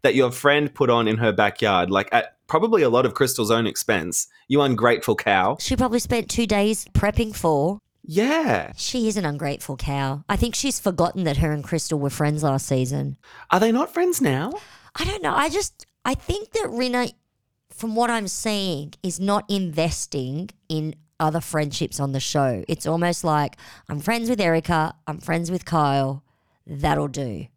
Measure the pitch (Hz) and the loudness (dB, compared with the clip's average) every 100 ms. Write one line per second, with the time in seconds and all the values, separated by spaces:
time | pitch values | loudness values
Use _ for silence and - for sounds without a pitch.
0 | 135 117 123 120 143 147 147 - 127 117 | 4 4 2 2 2 4 0 0 4 4
1 | 110 110 117 95 104 - 110 92 90 95 | 2 2 2 4 2 2 2 2 2 0
2 | 101 120 - _ _ 160 220 220 135 120 | 2 0 0 _ _ 0 4 4 4 4
3 | 127 131 131 - 107 113 110 - - 101 | 2 2 0 0 2 2 2 -2 0 0
4 | 85 - - _ _ 139 139 117 120 117 | 0 -6 -8 _ _ 2 4 4 4 4
5 | - 104 - 98 95 151 - 262 254 233 | 0 0 2 2 2 0 -4 0 0 0
6 | - 240 - - 226 208 208 220 - - | -2 -4 -2 -4 0 0 0 -2 -2 0
7 | 202 214 220 202 165 147 156 202 _ _ | 0 0 -2 -2 0 2 0 -4 _ _
8 | - 160 247 311 302 104 - - - 254 | -4 0 2 2 2 0 -2 -8 -6 -2
9 | 220 208 165 143 147 143 - 135 - 139 | 0 0 -4 -4 -6 -6 -8 -6 -4 -2
10 | 135 143 - 202 240 - 277 - 202 180 | -2 -4 -4 0 0 0 -4 -2 -2 2
11 | 175 190 165 143 156 151 143 165 - 156 | 0 0 -2 0 0 0 -2 -4 -2 -2
12 | 139 - 151 151 151 135 - 131 127 139 | -2 0 0 2 0 0 0 0 0 -2
13 | 139 135 - - - 185 226 233 311 - | -6 -8 -18 -20 0 2 4 2 0 0
14 | 359 349 240 131 185 403 - - - - | 0 2 0 0 -2 -8 -14 -20 -18 -6
15 | 339 403 302 - 311 339 - _ - _ | -4 -2 0 0 0 -2 -4 _ -20 _
16 | - 269 - 392 440 440 415 233 254 247 | -4 -4 -4 -6 -4 -4 -4 -2 -2 0
17 | 247 - _ _ _ _ _ - 226 220 | -2 -6 _ _ _ _ _ -10 -4 0
18 | 240 226 196 - 226 208 190 147 147 - | 0 0 -4 -4 -2 -2 -2 -4 -8 -8
19 | 185 170 196 208 208 202 180 147 165 - | -8 -4 0 0 0 -2 0 0 0 -2
20 | - 143 127 143 190 - _ 156 156 - | -6 -6 -6 -6 -8 -14 _ -4 -4 -8
21 | _ _ 156 160 - 160 147 143 165 - | _ _ 0 0 -2 -2 -2 -2 -6 -2
22 | 139 135 - 151 135 107 - 160 151 165 | -2 -2 -2 0 0 0 -4 -4 -2 0
23 | 175 170 170 151 143 - - - - 143 | 0 0 0 0 0 -6 -20 -20 -10 -4
24 | 139 233 233 240 180 165 160 170 156 - | -2 -2 0 0 2 2 2 0 0 -4
25 | - 160 - 165 170 180 - 165 147 139 | -12 -10 -4 -4 -2 -6 -2 2 2 2
26 | 135 135 _ _ _ _ - 143 147 147 | 0 -4 _ _ _ _ -14 -4 0 0
27 | 147 135 131 90 - | -2 -4 -6 -8 -12